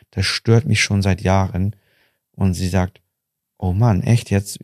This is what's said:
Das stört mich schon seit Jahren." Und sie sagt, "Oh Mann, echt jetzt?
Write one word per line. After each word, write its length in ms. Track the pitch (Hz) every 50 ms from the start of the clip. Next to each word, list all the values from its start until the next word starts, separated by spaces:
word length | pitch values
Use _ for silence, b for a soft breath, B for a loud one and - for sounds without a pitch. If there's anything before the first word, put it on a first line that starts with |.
| b b
Das 160 | - 104 92
stört 380 | - - - - 117 113 117 -
mich 140 | 147 110 -
schon 220 | - - 101 98
seit 180 | 95 98 90 -
Jahren." 560 | - 92 95 98 95 92 - 87 95 104 - _ _ _ _ _ _ _ _ _ _ _
Und 220 | _ - 101 95 87
sie 140 | 87 95 92
sagt, 320 | 92 95 92 92 - _ _ _ _ _ _ _ _ _ _ _ _ -
"Oh 140 | 95 92
Mann, 300 | 90 104 120 120 104 -
echt 280 | - - 117 113 - -
jetzt? 280 | 101 98 101 - - -